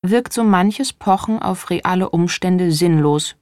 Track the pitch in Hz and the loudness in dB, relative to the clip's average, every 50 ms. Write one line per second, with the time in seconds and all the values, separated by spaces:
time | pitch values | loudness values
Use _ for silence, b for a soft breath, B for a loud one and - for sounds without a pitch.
0 | - 185 214 240 247 - - 233 233 214 196 180 180 202 214 - 277 262 - _ | 0 2 0 0 0 -2 -4 0 2 2 4 4 2 2 0 -2 -6 -8 -8 _
1 | - 208 190 190 - - 220 220 - 185 185 180 - - 180 170 - 180 185 185 | 0 0 0 0 0 -4 -4 -4 -2 -4 -4 -6 -6 -6 -6 -4 -2 -2 0 0
2 | 185 - - 165 170 175 - - - 185 180 180 180 175 160 151 175 175 165 156 | -2 0 0 0 0 0 -2 -4 0 0 0 2 2 0 0 2 2 2 2 4
3 | 147 147 147 151 147 - - _ | 2 2 2 0 -2 -6 -12 _